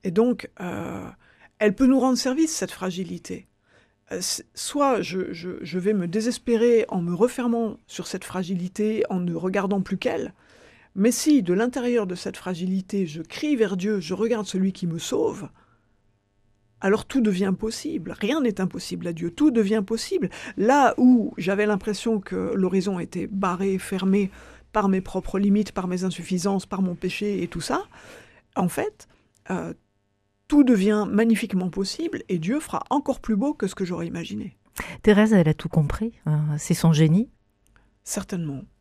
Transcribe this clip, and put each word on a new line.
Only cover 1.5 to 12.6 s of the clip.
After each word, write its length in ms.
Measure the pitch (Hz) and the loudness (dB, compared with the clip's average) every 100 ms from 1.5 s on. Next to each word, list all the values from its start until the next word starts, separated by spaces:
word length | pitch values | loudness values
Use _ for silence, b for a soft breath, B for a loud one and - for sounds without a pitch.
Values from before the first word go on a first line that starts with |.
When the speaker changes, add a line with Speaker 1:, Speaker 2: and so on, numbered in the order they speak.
| _ | _
Speaker 1:
elle 160 | 214 196 | 0 4
peut 120 | 262 | 4
nous 120 | 269 | 6
rendre 180 | 254 247 | 4 2
service, 380 | 262 262 320 - | 0 0 0 0
cette 160 | 180 | -6
fragilité. 760 | - 185 180 180 175 - 180 - _ _ _ _ _ _ | -4 -6 -6 -8 -10 -10 -14 -14 _ _ _ _ _ _
Euh, 80 | 190 | -8
c-, 240 | 180 - - | -6 -6 -10
soit 480 | - - 294 277 226 | -12 -6 0 2 2
je, 300 | - 185 180 | -2 -4 -6
je, 200 | 165 180 - | -8 -10 -10
je 180 | - 180 | -6 -2
vais 140 | 185 | 0
me 140 | 208 170 | 0 0
désespérer 760 | 196 226 240 - 233 240 233 - | -2 -2 -4 -2 2 6 4 2
en 120 | 185 | -2
me 120 | 170 | -2
refermant 640 | 170 240 254 240 233 220 - _ | 2 2 2 0 0 -2 -6 _
sur 200 | - 170 | -12 -8
cette 180 | - - | -10 -8
fragilité, 760 | 170 175 185 180 - 214 220 - | -8 -4 -4 -6 -2 -2 0 -2
en 100 | 185 | -2
ne 140 | 175 | -2
regardant 480 | 165 185 196 190 202 | -2 -2 -2 0 -2
plus 160 | 185 190 | -2 -2
qu'elle, 360 | - - - - b b b b b - | -2 -4 -8 -12 b b b b b 0
mais 160 | 214 | 2
si, 320 | 240 311 294 | 2 4 4
de 100 | 180 | 4
l'intérieur 540 | 180 240 262 240 240 190 | 2 0 -2 0 0 0
de 80 | 180 | -6
cette 200 | 196 185 | -8 -10
fragilité, 720 | - 175 | -8 -6